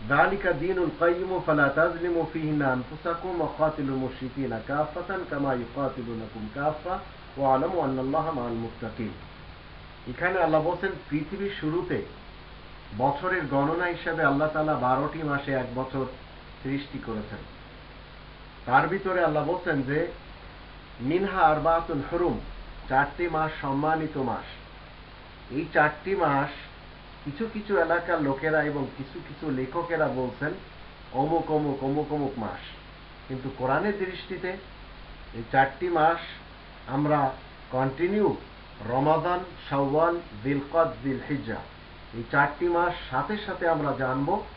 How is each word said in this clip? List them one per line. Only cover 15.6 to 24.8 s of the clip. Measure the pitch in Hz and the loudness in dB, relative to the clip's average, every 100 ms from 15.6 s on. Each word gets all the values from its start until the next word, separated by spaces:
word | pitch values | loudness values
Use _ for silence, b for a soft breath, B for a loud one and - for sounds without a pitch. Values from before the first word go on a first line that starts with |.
| 120 | 0
বছর | 120 127 139 127 - - - - - | -4 -2 -2 -4 -6 -16 -18 -18 -10
সৃষ্টি | 135 139 - 123 113 | -4 -4 -4 -8 -6
করেছেন। | 107 104 104 - - - - - - - - - - - - - | -6 -6 -10 -12 -16 -18 -18 -16 -18 -18 -16 -18 -18 -18 -12 4
তার | 131 156 | 6 6
ভিতরে | 196 190 180 | 0 2 4
আল্লাহ | 165 151 | 4 4
বলছেন | 143 175 180 147 | 2 0 2 0
যে, | 131 147 175 - - - - - - - - - | 2 0 0 -4 -14 -16 -16 -16 -16 -18 -18 -6
"মিনহা | 123 175 196 185 | 0 2 2 6
আরবাআতুন | 156 151 151 165 170 151 135 | 6 8 6 4 2 -2 0
হুরুম", | 170 175 110 - - - - - | 2 2 0 -6 -12 -14 -14 0
চারটি | 135 175 - 175 | 2 2 0 0
মাস | 160 156 - | 2 0 -2
সম্মানিত | 143 139 156 160 156 151 | -2 2 2 2 0 -2
মাস। | 127 101 - - - - | -2 -2 -6 -14 -16 -18